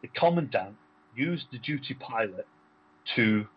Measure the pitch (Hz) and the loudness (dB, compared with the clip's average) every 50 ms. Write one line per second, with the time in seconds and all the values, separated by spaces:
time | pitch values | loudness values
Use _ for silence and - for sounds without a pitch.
0 | - - _ - 170 170 170 170 151 - - 98 92 98 107 - _ _ _ _ | -14 -10 _ 2 4 4 4 4 0 2 0 -2 -2 -2 -10 -18 _ _ _ _
1 | _ _ 113 117 139 170 175 151 - - - 123 - - 151 135 135 - 135 131 | _ _ -4 -2 -2 -2 -2 -4 -6 -10 -14 -10 -6 -4 -4 -4 -4 -8 -10 -10
2 | - - 127 113 110 101 92 92 - _ _ _ _ _ _ _ _ _ _ _ | -10 -6 -2 -2 -2 -2 -2 -8 -12 _ _ _ _ _ _ _ _ _ _ _
3 | _ - - - 117 110 110 107 104 - _ | _ -4 0 2 4 4 4 4 2 -2 _